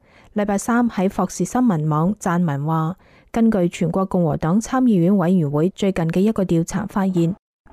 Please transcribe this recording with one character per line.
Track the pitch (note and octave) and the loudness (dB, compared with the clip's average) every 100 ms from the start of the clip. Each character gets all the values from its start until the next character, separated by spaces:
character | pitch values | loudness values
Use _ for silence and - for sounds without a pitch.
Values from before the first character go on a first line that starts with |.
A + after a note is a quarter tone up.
| _ _ - G#3 | _ _ -10 -4
禮 | G#3 | -2
拜 | G3 | -2
三 | - A#3 A#3+ | 0 0 0
喺 | - F#3+ | 0 -2
霍 | - F#3 | 0 -4
士 | - | -4
新 | F3 B3 | -4 0
聞 | B3 E3 D3+ | 0 0 0
網 | D3+ F3 G#3+ | 0 0 -2
撰 | G3 F3 E3+ | -2 0 0
文 | C#3 D3+ | -2 -2
話， | E3 D#3+ F#3 _ _ _ | -2 -2 -6 _ _ _
根 | A#3 A3+ | 0 2
據 | G#3 F3 | 2 0
全 | - E3 | 0 -2
國 | F#3+ F#3+ | 0 0
共 | F#3 | 0
和 | E3 C#3+ | 0 0
黨 | D#3 G3+ | 0 0
參 | - C4 | 0 0
議 | B3+ G3 | 2 4
院 | E3+ G3+ | 4 2
委 | E3+ | 2
員 | F#3+ C#3+ | 2 2
會 | D3 F3 | 0 0
最 | - G3+ | 0 -2
近 | F#3+ E3 | 0 0
嘅 | F3 | 0
一 | G#3 | 0
個 | A3 F#3 | 0 0
調 | E3 | 0
查 | E3+ F#3+ G#3 | 0 -4 -4
發 | G#3 F#3+ | -2 -2
現， | F3+ E3 G3 _ _ _ | 0 0 -2 _ _ _